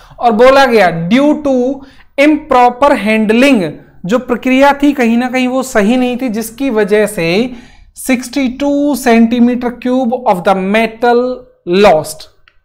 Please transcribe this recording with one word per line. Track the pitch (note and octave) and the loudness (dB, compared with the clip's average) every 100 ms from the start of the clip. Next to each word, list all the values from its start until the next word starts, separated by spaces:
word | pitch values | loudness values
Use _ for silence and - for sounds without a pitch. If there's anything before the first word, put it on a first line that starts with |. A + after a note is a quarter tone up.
| - - | -20 -2
और | A#3+ | 0
बोला | A3 B3+ C4+ C4+ | 4 4 6 4
गया | A3+ F3+ E3 E3+ | 4 2 0 0
due | B3 D4 D4+ D4 | 2 2 0 -2
to | B3+ B3 C#4 - - - - | -2 -2 -6 -12 -20 -10 0
improper | D4 D4+ - B3+ B3 B3 C#4+ | 2 2 0 2 2 2 0
handling, | B3 G3+ A3 G#3+ A3+ C#4 A#3+ D#3+ D3 - - F3 | 0 0 0 2 2 2 2 -2 -8 -20 -12 -4
जो | B3 | -4
प्रक्रिया | B3+ A#3+ B3+ C4 C#4 | -2 -4 0 2 2
थी | C#4 C#4+ | 2 0
कहीं | C4+ A#3 A#3 | 0 0 0
ना | B3+ | -2
कहीं | B3+ B3+ | -2 -2
वो | C4 | -4
सही | B3+ A3 G3+ B3+ | -2 0 0 0
नहीं | B3 B3 | -2 -4
थी, | C4 | -6
जिसकी | G#3 A3 - C#4 | -6 -8 -6 -4
वजह | G#3+ G3 G#3 G3+ | -2 0 0 0
से | G3+ E3 F#3 B3+ - - - - - | -2 -2 -2 -2 -8 -20 -20 -20 -12
सिक्सटी | - B3+ - C#4+ C4 | -4 -4 -4 -4 -4
टू | B3+ C#4+ C#4+ D4 B3+ | -4 -2 -2 -2 -2
centimeter | B3+ A#3 A3+ A#3+ A#3+ B3 A#3+ B3 B3 | 0 2 2 2 2 0 -6 -6 -4
cube | B3+ A#3 B3+ A#3+ | -2 -2 -2 -2
of | F#3 F#3 | -2 0
the | F#3+ F#3+ G#3+ | -2 0 -2
metal | A3+ A3 A#3+ A#3+ B3+ B3 - _ - F#3 G3+ | -2 -2 0 0 0 -6 -14 _ -4 2 4
lost, | D#3 C#3+ - - _ _ _ | 2 -2 -12 -20 _ _ _